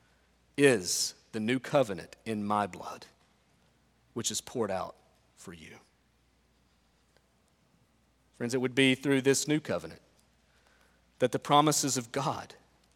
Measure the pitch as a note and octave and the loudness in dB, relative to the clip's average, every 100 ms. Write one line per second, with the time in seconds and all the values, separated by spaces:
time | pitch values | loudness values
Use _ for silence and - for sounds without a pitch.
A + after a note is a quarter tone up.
0 | _ _ _ _ _ - C#3+ A2+ F2+ - | _ _ _ _ _ 4 6 6 0 -4
1 | - - _ A2+ G#2+ B2+ - D3 A#2+ F2+ | -4 -8 _ -4 -2 -2 0 0 0 -4
2 | E2+ - - G#2+ G#2 G#2 G2+ F2 - - | -12 -14 -8 -6 -2 0 -2 -6 -14 -16
3 | - _ _ _ _ _ _ _ _ _ | -18 _ _ _ _ _ _ _ _ _
4 | _ A#2+ A2 G#2+ - B2+ G#2 F#2 F#2 - | _ -8 -6 -6 -6 -4 -2 -4 -6 -12
5 | _ _ _ _ - E2+ E2 - _ _ | _ _ _ _ -20 -18 -20 -20 _ _
6 | _ _ _ _ _ _ _ _ _ _ | _ _ _ _ _ _ _ _ _ _
7 | _ _ _ _ _ _ _ _ _ _ | _ _ _ _ _ _ _ _ _ _
8 | _ _ _ - A#2+ B2+ B2+ B2 C3+ C3 | _ _ _ -10 -4 -2 0 4 4 4
9 | D3 C3+ C3 C3+ - D3+ - F2 E2 F2 | 2 2 4 2 2 -2 -2 -6 -6 -16
10 | _ _ _ _ _ _ _ _ _ _ | _ _ _ _ _ _ _ _ _ _
11 | _ - B2+ C3+ - D3 D3+ D3 C#3+ B2+ | _ -2 -2 -2 4 4 6 2 0 -2
12 | A#2 C3+ C#3+ - - - _ _ _ | -4 -4 -4 -6 -10 -18 _ _ _